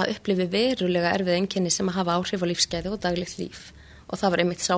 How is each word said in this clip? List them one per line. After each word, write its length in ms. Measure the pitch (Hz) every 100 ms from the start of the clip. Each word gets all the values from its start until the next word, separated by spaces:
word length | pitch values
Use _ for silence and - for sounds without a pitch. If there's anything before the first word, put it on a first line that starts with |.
að 140 | 185 214
upplifi 320 | - 185 180
verulega 640 | 196 247 262 180 175 170
erfið 240 | 196 180 175
einkenni 320 | 196 196 175
sem 180 | - 190
að 80 | 180
hafa 160 | 175 175
áhrif 240 | 180 196
á 60 | 175
lífsgæði 400 | 170 - 170 180 208
og 40 | 180
daglegt 320 | 175 180 -
líf. 340 | 175 - - - - - -
Og 80 | 185
það 120 | 196
var 80 | 175
einmitt 260 | 175 180
sá 80 | -